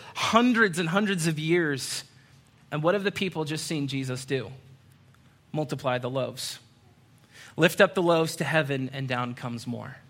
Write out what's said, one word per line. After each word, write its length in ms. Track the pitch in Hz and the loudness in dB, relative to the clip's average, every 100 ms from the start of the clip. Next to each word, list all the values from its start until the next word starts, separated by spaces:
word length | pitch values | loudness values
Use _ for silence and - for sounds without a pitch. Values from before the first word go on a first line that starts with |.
| - - | -12 -4
hundreds 640 | - 226 247 233 214 160 | 2 6 6 6 4 2
and 80 | 160 | 0
hundreds 400 | 196 208 190 160 | 2 2 2 0
of 100 | 151 | 0
years, 680 | 160 175 156 135 - - - - - - _ _ _ | 2 2 2 -2 -4 -8 -10 -20 -20 -20 _ _ _
and 100 | 147 | 0
what 120 | 165 | 2
have 100 | 202 | 2
the 80 | 196 | 0
people 320 | - 185 160 | -2 -4 -2
just 240 | 151 156 - | -4 -4 -4
seen 200 | 156 139 | -4 -2
Jesus 360 | 135 131 127 | -2 -4 -6
do? 280 | - 135 104 - - - - - - - - _ _ | -4 -4 -4 -12 -20 -20 -20 -20 -20 -20 -20 _ _
Multiply 460 | 151 143 139 135 123 | -4 -4 -4 -2 -2
the 120 | 123 | -2
loaves. 500 | 131 120 123 - - - _ _ _ _ _ _ - - - | -4 -4 -6 -10 -10 -18 _ _ _ _ _ _ -20 -12 2
Lift 240 | 170 - | 4 6
up 120 | 190 | 4
the 80 | 190 | 4
loaves 360 | 170 165 160 - | 4 4 2 -2
to 80 | 139 | 0
heaven, 440 | 156 139 135 131 | 0 0 -2 -4
and 120 | 135 131 | -6 -4
down 260 | 123 123 | -2 -4
comes 340 | 120 127 120 123 | -6 -8 -8 -8
more. 300 | 117 107 127 | -8 -10 -14